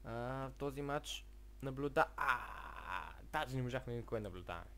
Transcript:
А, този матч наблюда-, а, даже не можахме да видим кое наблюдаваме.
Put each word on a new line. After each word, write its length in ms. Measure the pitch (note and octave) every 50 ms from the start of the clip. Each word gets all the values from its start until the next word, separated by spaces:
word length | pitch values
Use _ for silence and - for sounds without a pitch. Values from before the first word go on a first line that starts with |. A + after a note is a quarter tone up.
| -
А, 440 | - A2+ A#2 A#2+ B2 C3 C3+ C3+ C3
този 320 | C3 - C#3 C#3+ C3 C#3+
матч 440 | C#3+ C#3 C#3+ D3+ - - - - - - - - - - - - -
наблюда-, 440 | C3+ C3 C3 C#3+ C#3+ C3 D#3+ D#3 - -
а, 200 | - C#3+ C#3 B2 A#2 - - - - - - - - - - F#2+ F2 D#2 D#2+ - - - -
даже 240 | - D3+ D#3 B2 C3
не 60 | C3
можахме 320 | B2+ B2 B2 B2+ - B2 A#2+
да 20 |
видим 120 | A#2+ A2+
кое 120 | - A#2+ A2+
наблюдаваме. 460 | G#2 G2 F2+ F2+ F2+ - F2 E2+ F2 - -